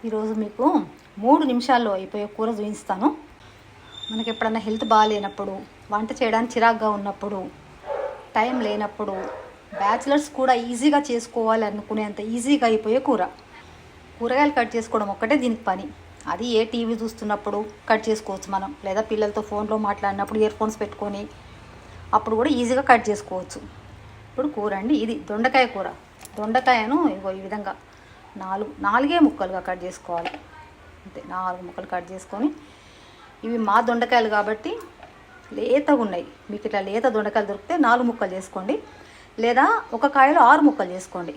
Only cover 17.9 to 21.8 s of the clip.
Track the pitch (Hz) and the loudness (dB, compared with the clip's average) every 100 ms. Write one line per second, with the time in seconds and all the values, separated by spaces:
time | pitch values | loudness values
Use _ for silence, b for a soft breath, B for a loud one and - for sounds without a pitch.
17.9 | 220 220 214 - 190 190 190 196 196 196 | 0 2 -2 -4 -10 -6 -6 -6 -8 -4
18.9 | 196 220 220 208 214 208 208 208 220 202 | -4 -2 -2 0 -2 -4 -6 -2 -2 -2
19.9 | 202 202 196 202 220 214 214 220 220 208 | -2 -4 -4 -4 0 0 0 -4 -4 -8
20.9 | - 202 202 208 B B B B B | -6 -8 -8 -12 B B B B B